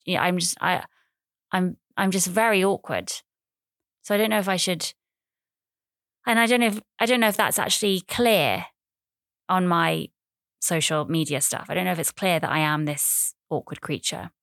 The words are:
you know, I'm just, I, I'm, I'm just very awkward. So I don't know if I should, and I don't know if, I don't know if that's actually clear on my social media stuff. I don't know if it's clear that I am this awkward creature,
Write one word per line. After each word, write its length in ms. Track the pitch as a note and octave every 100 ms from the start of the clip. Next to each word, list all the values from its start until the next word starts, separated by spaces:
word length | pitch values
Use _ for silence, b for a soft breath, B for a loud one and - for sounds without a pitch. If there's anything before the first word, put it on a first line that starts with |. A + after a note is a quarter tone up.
you 100 | -
know, 80 | F3+
I'm 160 | F3+ F3+
just, 180 | F3 -
I, 240 | F3 F3+ - _ _ _ _ _ _
I'm, 240 | F#3+ F3+ - _ -
I'm 140 | F#3+
just 180 | F#3+ F3+
very 360 | F#3 A3+ G3+
awkward. 480 | F#3+ G3 - G2+ - - - _ _ _ _ _ _ _
So 120 | -
I 40 | G#3
don't 120 | A3
know 80 | G#3+
if 100 | G3
I 80 | F#3
should, 380 | F#3+ E3+ - - _ _ _ _ _ _ _ _ _ _ _ _
and 140 | - A3+
I 80 | A#3
don't 140 | B3
know 80 | A#3
if, 120 | G#3 - -
I 80 | A3+
don't 140 | B3
know 80 | A3
if 80 | G3+
that's 220 | G3+ -
actually 420 | - - G#3 F#3+
clear 640 | - - A#3+ G#3 C3+ G2 - _ _ _ _ _ _ _ -
on 180 | F#3 F3+
my 420 | E3+ E3 D#3+ D#3 _ _ _ _ -
social 440 | - E3 - D#3
media 360 | C#3+ E3 D3+ C3+
stuff. 260 | - E3 -
I 60 |
don't 100 | F3+
know 80 | F#3
if 60 | E3+
it's 120 | D#3
clear 300 | - F#3+ E3
that 100 | D#3+
I 80 | D3+
am 260 | D#3 D3+
this 500 | D3+ D3 - - - - -
awkward 320 | D3+ - D3
creature, 500 | - D3 - - - _